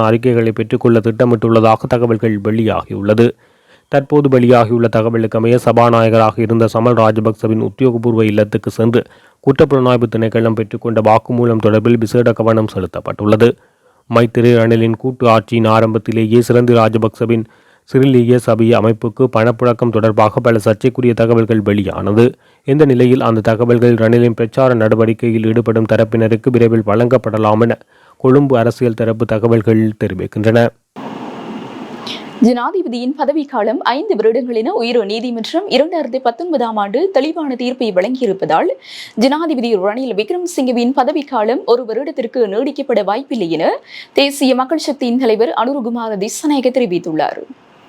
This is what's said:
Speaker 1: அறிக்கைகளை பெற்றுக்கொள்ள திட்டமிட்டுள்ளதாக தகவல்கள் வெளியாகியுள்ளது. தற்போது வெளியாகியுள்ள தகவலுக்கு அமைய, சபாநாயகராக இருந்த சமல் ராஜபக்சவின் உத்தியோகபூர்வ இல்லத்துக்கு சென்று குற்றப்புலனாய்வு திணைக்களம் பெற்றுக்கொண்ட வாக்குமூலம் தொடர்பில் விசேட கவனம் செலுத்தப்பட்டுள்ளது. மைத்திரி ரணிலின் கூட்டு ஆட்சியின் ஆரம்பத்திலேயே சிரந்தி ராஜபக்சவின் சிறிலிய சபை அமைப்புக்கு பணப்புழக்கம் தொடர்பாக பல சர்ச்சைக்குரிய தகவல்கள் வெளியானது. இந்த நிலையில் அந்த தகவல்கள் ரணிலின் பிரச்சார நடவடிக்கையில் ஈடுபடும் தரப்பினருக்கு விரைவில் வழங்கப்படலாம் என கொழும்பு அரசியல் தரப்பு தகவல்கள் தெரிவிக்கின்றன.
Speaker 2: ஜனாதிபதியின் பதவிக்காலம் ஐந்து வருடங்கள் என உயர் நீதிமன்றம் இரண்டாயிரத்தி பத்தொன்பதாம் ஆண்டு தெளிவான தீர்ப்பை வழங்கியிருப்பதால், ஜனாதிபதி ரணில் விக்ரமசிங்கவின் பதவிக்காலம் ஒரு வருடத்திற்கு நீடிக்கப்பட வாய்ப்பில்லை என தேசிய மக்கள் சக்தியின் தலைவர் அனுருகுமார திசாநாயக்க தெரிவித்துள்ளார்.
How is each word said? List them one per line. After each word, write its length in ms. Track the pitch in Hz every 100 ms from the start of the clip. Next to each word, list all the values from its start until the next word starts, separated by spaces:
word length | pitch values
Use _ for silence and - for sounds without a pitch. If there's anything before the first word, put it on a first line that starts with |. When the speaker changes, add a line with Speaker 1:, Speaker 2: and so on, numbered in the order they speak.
| 110
Speaker 1:
அறிக்கைகளை 440 | 113 123 117 113 107
பெற்றுக்கொள்ள 400 | 113 123 123 117 110
திட்டமிட்டுள்ளதாக 840 | 110 123 117 117 113 110 110 131
தகவல்கள் 440 | 123 117 113 117 104 104
வெளியாகியுள்ளது. 800 | 110 110 87 - 101 101 110 120 - _ _ _ _ _
தற்போது 520 | 143 135 147 139 127
வெளியாகியுள்ள 480 | 120 123 110 120 113 110
தகவலுக்கு 420 | 113 117 110 113
அமைய, 200 | 117 120
சபாநாயகராக 840 | 120 117 120 117 113 113 110 113
இருந்த 260 | 110 117 110
சமல் 240 | 113 120 113
ராஜபக்சவின் 640 | 110 110 110 107 113 110 110
உத்தியோகபூர்வ 560 | - 131 117 120 113
இல்லத்துக்கு 480 | 110 107 107 107 -
சென்று 320 | - 113 117 - _ _ _
குற்றப்புலனாய்வு 640 | - 135 147 139 127 123 117 113
திணைக்களம் 400 | 113 117 113 110
பெற்றுக்கொண்ட 420 | 107 120 117 113 107
வாக்குமூலம் 540 | 110 - 123 120 117 107
தொடர்பில் 320 | 107 113 120
விசேட 360 | 110 123 120
கவனம் 380 | 113 110 110 110
செலுத்தப்பட்டுள்ளது. 800 | 98 90 - - - 104 107 117 - _ _ _ _ - 117
மைத்திரி 360 | 120 120 120 120
ரணிலின் 400 | 113 113 113 113
கூட்டு 300 | 131 127 120
ஆட்சியின் 400 | 110 - 117 110
ஆரம்பத்திலேயே 760 | 113 113 113 - 113 110 117
சிரந்தி 320 | 117 120 123
ராஜபக்சவின் 720 | 117 110 113 107 - 113 117 110 _ _ _ _
சிறிலிய 420 | 131 135 127 117 123
சபை 360 | 117 110 113
அமைப்புக்கு 540 | 113 107 110 120 - 131 113
பணப்புழக்கம் 540 | 117 117 123 117 120
தொடர்பாக 480 | 110 110 107 107 127
பல 180 | 120 113
சர்ச்சைக்குரிய 560 | 117 107 131 123 123
தகவல்கள் 480 | 113 113 117 110 113
வெளியானது. 640 | 101 104 90 - 98 107 120 - _ _
இந்த 220 | - 139 147
நிலையில் 360 | 123 123 131
அந்த 200 | 120 113
தகவல்கள் 520 | 107 110 120 120 120
ரணிலின் 440 | 117 113 120 120 113
பிரச்சார 340 | 117 - 131
நடவடிக்கையில் 720 | 120 110 110 113 110 120 113 110
ஈடுபடும் 400 | 113 117 113 110
தரப்பினருக்கு 580 | 110 110 113 110 110 135
விரைவில் 320 | 117 117 113 104
வழங்கப்படலாம் 760 | 107 120 123 110 110 107 107
என 160 | 117 113 _ _ _ _
கொழும்பு 400 | 131 135 139 127
அரசியல் 360 | 117 - 123
தரப்பு 320 | 110 113 110 120
தகவல்கள் 640 | 110 117 113 110 113 110 107
தெரிவிக்கின்றன. 640 | 104 92 95 110 107 113 117 - _ - - - - - - - - - - - - - - -
Speaker 2:
ஜனாதிபதியின் 720 | 233 240 254 381 330 233 247 294
பதவிக்காலம் 640 | 269 302 277 254 208 240
ஐந்து 340 | - 262 427 226
வருடங்கள் 400 | 220 233 247 226
என 180 | 226
உயர் 320 | 220 233 247 202
நீதிமன்றம் 640 | 220 247 233 214 320 403
இரண்டாயிரத்தி 480 | 247 320 349 254 262
பத்தொன்பதாம் 580 | 247 233 349 302 233 214
ஆண்டு 340 | 202 233 381
தெளிவான 420 | 508 311 330 294 247
தீர்ப்பை 380 | 247 254 233
வழங்கியிருப்பதால், 760 | 180 202 254 240 185 156 151 339 539 - - - -
ஜனாதிபதி 600 | 254 302 330 262 233 208
ரணில் 380 | 196 233 262 196
விக்ரமசிங்கவின் 720 | 220 359 349 - 254 240 240 277
பதவிக்காலம் 640 | 247 311 277 240 214 277 440
ஒரு 200 | 240 226
வருடத்திற்கு 600 | 220 285 285 262 262 214
நீடிக்கப்பட 560 | 202 285 277 277 220
வாய்ப்பில்லை 480 | 190 220 277 247 175
என 280 | 160 233 494 - - -
தேசிய 420 | - 277 277 262 247
மக்கள் 280 | 254 320 311
சக்தியின் 300 | 277 247 240
தலைவர் 360 | 254 214 226 -
அனுருகுமார 560 | 240 277 226 233 226 208
திசாநாயக்க 540 | 208 - 302 285 247 254
தெரிவித்துள்ளார். 600 | 233 175 170 156 - - - - _ _